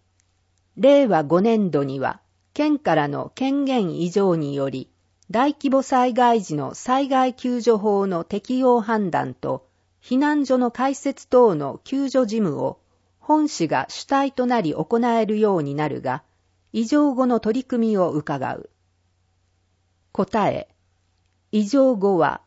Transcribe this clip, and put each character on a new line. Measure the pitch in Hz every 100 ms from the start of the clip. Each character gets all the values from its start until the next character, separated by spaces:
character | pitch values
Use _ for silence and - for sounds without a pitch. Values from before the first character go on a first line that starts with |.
| _ _ _ _ _ _ _ -
令 | 247 285 269
和 | 170
五 | 147 165
年 | 220 226 196
度 | 147 139
に | 135
は、 | 127 - _ _ _
県 | - 302 285
か | - 160
ら | 147
の | 139 131
権 | - 262 277
限 | 277 254 185 147
移 | 175
譲 | 185 196 165
に | 147 139
よ | 135
り、 | 127 - _ _ _ -
大 | 208 277
規 | 294 285
模 | 269
災 | 262 262 254
害 | 233 240 233
時 | 185 151
の | 135 -
災 | - 262 277
害 | 262 262
救 | 247 254 247
助 | 233 220
法 | 214 202 196
の | 170 170
適 | 202 - 254
用 | 262 240
判 | 208 220 196
断 | 147 135
と、 | 127 135 131 - _ _ _
避 | - 254
難 | 294 302 269
所 | 254
の | 247
開 | 233 262 277
設 | 277 269 -
等 | 254 240 160
の | 143 - -
救 | 269 277
助 | 262 240
事 | 226
務 | 196 135
を、 | 135 - _ _ _ _
本 | - 302 302
市 | - 160
が | 139 135
主 | -
体 | - 277 277
と | - 247
な | 240
り | 170
行 | 143 160 233
え | 240 233 214
る | 214
よ | 214 185
う |
に | 143 143
な | 151
る | 131
が、 | 131 135 - _ _ _ _ 214
移 | 226
譲 | 294 294
後 | 247 254
の | 233
取 | 214 226
り |
組 | - 247 226
み | 208
を | 175
伺 | 147 147 143 123 -
う。 | - _ _ _ _ _ _ _ _ _ _ _ _ _ _
答 | - 190 226 180
え。 | - - _ _ _ _ _ _ _ _
移 | 214 202
譲 | 277 262 226
後 | 196 180
は、 | 147 -